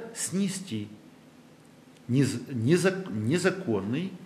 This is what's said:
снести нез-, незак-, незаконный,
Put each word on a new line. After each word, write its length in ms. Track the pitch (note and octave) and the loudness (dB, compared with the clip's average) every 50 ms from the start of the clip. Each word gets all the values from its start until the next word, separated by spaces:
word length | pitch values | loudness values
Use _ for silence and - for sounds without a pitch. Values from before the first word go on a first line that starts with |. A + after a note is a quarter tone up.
| - - - | -6 -10 -8
снести 720 | - - - - F#3+ G3+ F#3+ - - - - A2 A2 G#2 G#2 - - - - - - - - - - - - - - - - - - - - - - - - | -8 -8 -2 0 0 0 0 -2 -4 -6 -6 -6 -6 -6 -6 -12 -18 -20 -20 -20 -20 -20 -20 -20 -20 -20 -20 -20 -20 -20 -20 -20 -20 -20 -20 -20 -20 -4 0
нез-, 320 | A#2+ C#3 C#3 A#2 - A#2+ - - | 4 4 4 4 2 -4 -6 -6
незак-, 580 | C#3+ A#2+ A2 B2+ E3 F3+ E3 F#3+ F#3 F#3+ F#3+ F#3 | -4 -2 2 4 4 6 6 4 2 2 -4 -6
незаконный, 1000 | - A2 G#2+ A2 D3+ F3+ D#3+ F#3+ F3 F#3 - B2 A2 G2 F#2 G#2 A#2 D3 F3+ G3 - - - | -4 -2 0 2 2 4 4 2 2 2 -2 0 0 0 0 0 -2 -2 -4 -6 -8 -12 -16